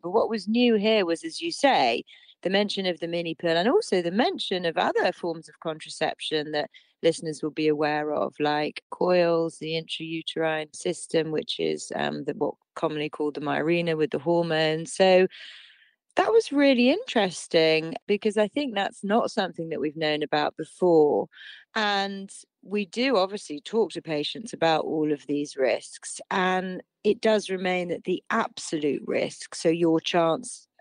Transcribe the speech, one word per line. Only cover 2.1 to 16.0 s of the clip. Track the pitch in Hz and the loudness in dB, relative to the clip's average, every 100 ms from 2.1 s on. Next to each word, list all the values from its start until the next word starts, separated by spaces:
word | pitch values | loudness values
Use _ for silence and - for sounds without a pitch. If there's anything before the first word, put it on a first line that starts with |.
| - - _ | -18 -20 _
the | 175 | -2
mention | 196 208 - 185 | 0 0 -2 -2
of | 165 | -2
the | 170 | -4
mini | 170 170 160 | -4 -4 -4
pill | 170 165 | 0 2
and | 208 | 2
also | 392 - 185 | 2 2 0
the | 170 | 0
mention | 196 339 311 - 185 170 | 2 0 0 -4 -2 -2
of | 165 | 0
other | 214 440 196 | 0 2 0
forms | - 175 165 156 | -2 -4 -6 -10
of | - | -10
contraception | 165 160 156 - 156 - - 156 151 | -8 -8 -10 -4 -4 -4 -4 -4 -2
that | 151 147 - _ _ | -4 -4 -8 _ _
listeners | 165 160 165 147 | 0 0 -4 -6
will | 156 | -6
be | 147 151 | 0 2
aware | 147 151 151 151 | 2 2 0 -2
of, | 147 - - | -2 -2 -2
like | 147 151 151 - - | 0 0 -2 -6 -10
coils, | - 180 180 170 165 165 - | -2 2 4 4 2 0 -4
the | 160 | -6
intrauterine | 165 160 - 165 160 - 160 160 156 151 - | -6 -6 -8 -8 -8 -6 -2 -2 -2 -6 -6
system, | 180 170 - 165 160 | -6 -6 -2 -2 0
which | 151 - - | -2 -4 -2
is, | - - - 160 | -2 -2 -6 -4
um, | 147 147 | -4 -4
the, | 139 | -6
what | - 147 - _ | -4 -4 -4 _
commonly | - 165 151 147 | -6 -4 -2 -6
called | - 151 143 | -4 -4 -4
the | |
Mirena | 147 143 151 170 170 156 | -4 -2 0 0 0 0
with | 151 | 0
the | 147 | -2
hormones. | 143 170 170 156 156 160 165 | 0 0 2 0 0 0 -2
So | - 190 185 185 - - - - _ _ _ | 2 6 6 6 0 -18 -20 -20 _ _ _